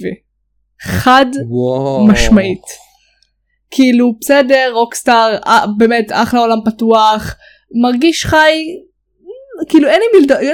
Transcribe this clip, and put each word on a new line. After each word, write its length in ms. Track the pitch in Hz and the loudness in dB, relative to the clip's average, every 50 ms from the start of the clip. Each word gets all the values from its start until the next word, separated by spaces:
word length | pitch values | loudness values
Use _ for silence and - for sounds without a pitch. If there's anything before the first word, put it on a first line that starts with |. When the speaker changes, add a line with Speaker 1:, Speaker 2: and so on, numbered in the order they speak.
Speaker 1:
וי. 80 | 180 185 190 - _ _ _ _ _ _ _ _ _ _ _ _ | -6 -10 -12 -14 _ _ _ _ _ _ _ _ _ _ _ _
חד 460 | - - 95 92 - 254 254 269 269 247 269 277 - 117 | -12 -8 -6 -2 0 2 2 2 2 0 -4 -8 -8 -6
Speaker 2:
וואו. 580 | 120 123 123 127 127 135 139 139 135 135 214 | -4 -4 -2 -2 -4 -4 -4 -4 -2 2 2
Speaker 1:
משמעית. 540 | 214 202 - - 220 226 202 190 190 185 - _ - - - _ _ _ _ _ _ _ _ _ _ _ _ _ _ _ _ _ _ | 2 2 2 4 4 4 2 2 0 -6 -8 _ -18 -20 -20 _ _ _ _ _ _ _ _ _ _ _ _ _ _ _ _ _ _
כאילו, 460 | - 262 262 254 240 240 247 247 226 233 | -2 0 2 2 2 2 2 0 -2 -4
בסדר, 500 | - - 277 285 269 247 269 262 262 254 226 | -2 0 2 2 2 2 2 0 0 0 -2
רוקסטאר, 640 | 233 233 233 - - - 254 233 226 226 220 208 - - | -2 -4 -4 -6 -4 0 2 2 2 2 0 -2 -4 -2
אה, 180 | - 226 226 - 214 208 208 | 0 0 0 0 -2 0 0
באמת, 260 | 226 226 240 233 214 220 | 0 2 2 -2 -2 -2
אחלה 280 | - - 226 220 247 240 | -4 -4 -2 0 0 0
עולם 180 | 233 226 226 220 214 | 0 0 -2 -2 -2
פתוח, 720 | 220 220 - 226 226 226 220 214 214 214 214 - - - - _ - _ _ _ _ - 233 | -4 -4 -2 0 0 2 2 2 2 0 -2 -6 -10 -14 -16 _ -20 _ _ _ _ -4 -2
מרגיש 440 | 240 247 247 240 311 339 311 - - | 0 0 0 0 0 0 0 -2 -4
חי, 400 | - 320 311 311 311 320 320 320 320 359 - - _ _ _ _ _ _ _ _ 349 480 523 539 554 466 320 330 - | 0 2 2 4 2 2 0 -4 -8 -12 -14 -18 _ _ _ _ _ _ _ _ -20 -20 -20 -20 -20 -14 -12 -6 0
כאילו, 200 | - 311 294 - | 0 2 2 2
אין 120 | 302 370 | 2 0
לי 180 | 453 466 440 370 | 2 2 4 4
מי 60 | 277 | 4
לד-, 60 | 277 | 2
אין 140 | 262 - 254 277 | 0 -4 -4 -2